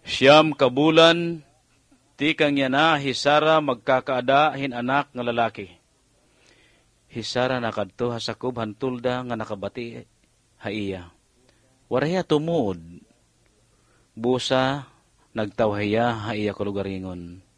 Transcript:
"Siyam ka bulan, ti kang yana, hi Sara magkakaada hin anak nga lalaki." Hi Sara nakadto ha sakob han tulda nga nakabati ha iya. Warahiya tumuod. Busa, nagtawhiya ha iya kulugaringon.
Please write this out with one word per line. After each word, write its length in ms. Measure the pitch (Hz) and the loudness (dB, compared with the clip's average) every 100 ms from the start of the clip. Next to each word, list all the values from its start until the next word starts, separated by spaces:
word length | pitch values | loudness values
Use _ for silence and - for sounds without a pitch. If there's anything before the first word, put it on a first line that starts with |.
"Siyam 560 | - - 131 151 156 139 | -8 4 8 8 6 2
ka 160 | 131 | 2
bulan, 720 | 123 156 160 165 170 170 170 - _ _ _ _ _ _ _ | 4 4 6 6 4 -2 -8 -14 _ _ _ _ _ _ _
ti 160 | 147 | -4
kang 240 | 151 147 139 | 0 0 2
yana, 400 | 135 135 160 151 | 0 2 4 2
hi 160 | 139 | -2
Sara 480 | 120 143 151 156 160 | -2 2 4 4 2
magkakaada 960 | 147 120 - 131 131 131 123 139 156 135 | 2 -4 0 0 0 -4 2 4 4 0
hin 160 | 139 | -6
anak 400 | 120 123 139 143 | -6 -2 -2 -2
nga 80 | 131 | -6
lalaki." 560 | 120 117 113 - 95 - _ _ _ _ _ _ _ _ _ _ _ _ _ | -4 -2 -2 -4 -16 -18 _ _ _ _ _ _ _ _ _ _ _ _ _
Hi 80 | 120 | -12
Sara 400 | 110 127 127 127 | -6 -2 -2 -2
nakadto 560 | 117 107 98 - 120 117 | -4 -6 -8 -4 -6 -4
ha 20 | |
sakob 380 | - 110 127 120 | -8 -6 -6 -6
han 160 | 110 | -8
tulda 480 | 104 131 123 123 127 123 | -6 -6 -4 -4 -4 -6
nga 80 | 117 | -8
nakabati 640 | 110 104 95 - 117 120 - _ _ _ _ _ | -8 -8 -10 -10 -12 -14 -20 _ _ _ _ _
ha 40 | - | -8
iya. 400 | 107 98 92 87 _ _ _ _ _ _ _ _ | -6 -6 -8 -12 _ _ _ _ _ _ _ _
Warahiya 320 | 123 143 185 | -2 0 -2
tumuod. 560 | 170 151 160 170 107 87 82 87 _ _ _ _ _ _ _ _ _ _ _ - | 0 0 0 0 -2 -4 -10 -20 _ _ _ _ _ _ _ _ _ _ _ -6
Busa, 720 | 117 127 - 131 131 139 135 _ _ _ _ 113 | -2 -2 0 0 0 -4 -10 _ _ _ _ -8
nagtawhiya 880 | 107 - 110 104 104 110 120 113 104 | -6 0 0 2 0 0 0 -2 -6
ha 40 | |
iya 240 | 107 104 98 | -4 -4 -4
kulugaringon. 880 | 101 101 98 95 92 90 87 90 _ | -6 -6 -6 -8 -10 -12 -16 -20 _